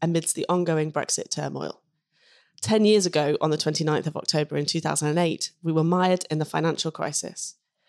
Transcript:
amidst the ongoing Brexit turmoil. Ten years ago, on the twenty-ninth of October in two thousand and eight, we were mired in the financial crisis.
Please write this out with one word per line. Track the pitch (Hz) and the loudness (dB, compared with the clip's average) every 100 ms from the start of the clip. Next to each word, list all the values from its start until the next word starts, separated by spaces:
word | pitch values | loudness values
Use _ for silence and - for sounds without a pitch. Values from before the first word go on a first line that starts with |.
amidst | 165 165 156 - | 0 0 -2 -4
the | - | -2
ongoing | 180 170 160 156 | 0 2 0 0
Brexit | 151 - - - | -2 -4 -4 -4
turmoil. | 151 143 135 147 - _ _ _ _ _ _ _ _ | -6 -6 -6 -8 -10 _ _ _ _ _ _ _ _
Ten | - 220 | 0 4
years | 214 214 180 | 6 6 4
ago, | 151 143 - | 2 0 0
on | 156 | 0
the | 151 | 0
twenty-ninth | 156 156 156 151 156 | 0 0 0 0 -2
of | - | -4
October | - 151 151 147 | -2 -2 -2 -2
in | 147 | -2
two | 170 | -2
thousand | 156 147 151 | -2 0 0
and | 165 | 2
eight, | 170 - - _ | 0 -2 -6 _
we | 165 | -2
were | 160 | 2
mired | 160 180 185 180 - | 2 2 2 0 0
in | 156 | -4
the | |
financial | 151 160 165 - 160 | -2 -2 0 -2 -4
crisis. | - - 151 - - - - _ _ | -4 -4 -4 -8 -10 -12 -14 _ _